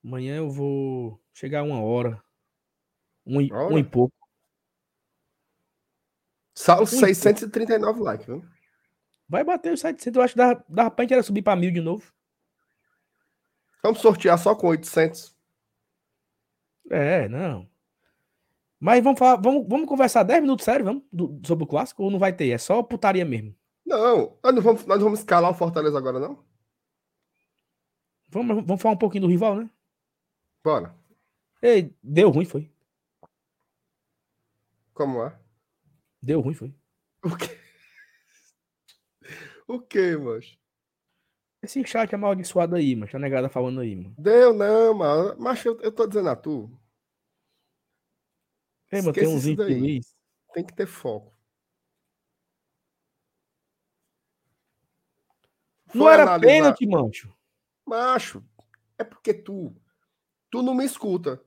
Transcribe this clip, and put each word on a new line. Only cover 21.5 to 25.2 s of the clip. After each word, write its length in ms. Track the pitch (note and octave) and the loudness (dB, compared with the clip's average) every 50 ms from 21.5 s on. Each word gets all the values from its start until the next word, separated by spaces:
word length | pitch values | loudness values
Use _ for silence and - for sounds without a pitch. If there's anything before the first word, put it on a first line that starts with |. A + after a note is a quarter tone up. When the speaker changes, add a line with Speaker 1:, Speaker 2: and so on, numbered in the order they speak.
| E3+ E3 D#3+ | -4 -4 -4
Speaker 1:
o 40 | |
clássico, 360 | C#3 D3 D3 - - - - G3+ | -4 -4 -4 -4 -4 -8 -6 -6
ou 80 | G3 | -4
não 80 | G3 F#3 | -2 0
vai 140 | F#3+ F#3+ F#3 | 0 -2 0
ter? 160 | F#3 D#3+ B2+ | -2 -2 -2
É 80 | A#2+ | -2
só 240 | A#2+ - - F#3 A#3 A#3 | -4 -2 -2 -2 -2 -2
putaria 420 | - A#3+ - - G3+ F#3+ F#3 F3 | -4 -6 -2 0 0 0 0 -2
mesmo? 300 | D#3 B2 A2 G#2+ G#2+ G#2 _ _ _ _ _ _ | -4 -6 -8 -8 -12 -18 _ _ _ _ _ _
Speaker 2:
Não, 520 | E4 - G#3+ A3 B3 A#3+ F#3 A#2 - - _ - | -4 -2 0 2 4 4 2 2 -2 -8 _ 0
nós 120 | B3+ B3+ | 2 2
não 60 | A#3+ | 4
vamos, 240 | F#3 A3+ A3+ A3+ - | 4 4 2 2 0
nós 120 | - F#3+ | -2 0
não 80 | G3+ G3+ | 2 2
vamos 140 | G#3+ G#3 | 0 0
escalar 300 | G#3 | -2